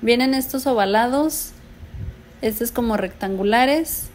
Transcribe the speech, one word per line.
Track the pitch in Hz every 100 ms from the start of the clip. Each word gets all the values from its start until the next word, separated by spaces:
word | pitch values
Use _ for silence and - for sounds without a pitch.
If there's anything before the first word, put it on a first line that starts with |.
Vienen | 220 240 262
estos | 262 262 269 269
ovalados, | 240 196 208 240 269 311 311 - - - - - - - - - -
estos | 220 214 233
como | 247 240 208
rectangulares. | 190 - 190 196 196 226 262 294 320 - -